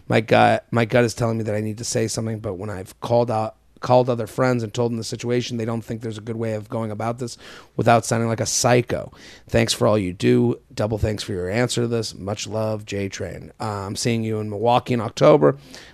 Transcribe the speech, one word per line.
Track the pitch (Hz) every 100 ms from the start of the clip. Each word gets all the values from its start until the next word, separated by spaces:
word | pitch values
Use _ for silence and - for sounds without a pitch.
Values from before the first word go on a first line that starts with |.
| -
My | 120
gut, | 110 117 113 110 -
my | 117
gut | 113 123
is | 120
telling | - 117 113
me |
that | 110
I | 107
need | 107 107
to |
say | 117 123 113
something, | - 110 110
but | 110
when | 90 107
I've | 95 95 -
called | - 120 120
out, | 110 110 - _ _
called | - 127 127
other | 117 107
friends | - 131 123
and | 110
told | 123 117
them | 117
the |
situation, | 107 120 120 123 120 117
they | 113
don't | 117
think | 110 113
there's | 113 107
a |
good | 110 113
way | 113
of | 107 107
going | 117 110
about | 104 113 120
this | 120 - - - - -
without | 113 117 -
sounding | 113 117
like | 113
a | 104
psycho. | - 123 123 120 80 50 - - - -
Thanks | 117 113
for | - 120
all | 107
you | 92
do. | 90 120 123 120 123 _
Double | - 107 107
thanks | 110 107
for | -
your | 95 90
answer | 110 123 -
to | 117
this. | 117 107
Much | - 95 104 104
love, | 107 110 110 104
J | 101 98
Train. | - 92 87 82 -
Uh, | 110 101 98
I'm | 113
seeing | 123 113
you | 110 107
in | 107
Milwaukee | 101 117 123 -
in | 120
October. | 107 - 147 151 147 139 - - -